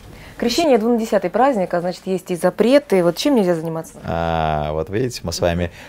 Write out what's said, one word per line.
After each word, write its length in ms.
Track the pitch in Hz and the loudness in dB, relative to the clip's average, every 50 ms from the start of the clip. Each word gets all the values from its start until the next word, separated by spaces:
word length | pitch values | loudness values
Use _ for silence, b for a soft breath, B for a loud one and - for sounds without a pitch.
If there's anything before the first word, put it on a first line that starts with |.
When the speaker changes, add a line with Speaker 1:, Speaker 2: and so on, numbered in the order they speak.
| - B B B B B B | -20 B B B B B B
Speaker 1:
Крещение 420 | - 233 233 233 - 339 311 254 214 | -6 -4 -2 0 0 2 4 2 2
двунадесятый 520 | 208 233 240 226 226 220 226 196 185 175 | 2 0 0 0 0 0 -2 -2 -2 0
праздник, 440 | - 240 247 285 269 202 180 165 - | 0 2 2 2 2 0 -2 -2 -2
а 60 | 175 | -4
значит, 220 | 165 185 165 - - | -4 -4 -8 -8 -6
есть 260 | 185 190 175 - - | -4 -4 -4 -4 -6
и 60 | 180 | -4
запреты. 640 | 160 180 180 - - 214 233 269 285 285 - 202 190 | -2 0 0 2 2 4 4 4 4 4 4 2 4
Вот 140 | 170 175 175 | 4 2 0
чем 180 | - - 294 285 | 0 0 2 2
нельзя 220 | 233 196 180 175 | 4 4 2 0
заниматься? 380 | 160 156 165 160 160 160 - - - - | 0 -4 -6 -8 -8 -10 -12 -16 -12 -8
Speaker 2:
А, 640 | 92 82 82 85 82 82 82 80 78 78 76 76 76 | -4 -2 -2 0 0 0 0 0 0 0 0 -2 -2
вот 160 | 76 80 78 78 | -4 -4 -4 -4
видите, 320 | 95 110 135 123 123 - - | -4 -4 -4 -4 -6 -8 -8
мы 80 | 90 | -8
с 80 | 82 - | -4 0
вами 320 | 90 87 85 87 87 85 B B B | 0 0 2 0 -2 -4 B B B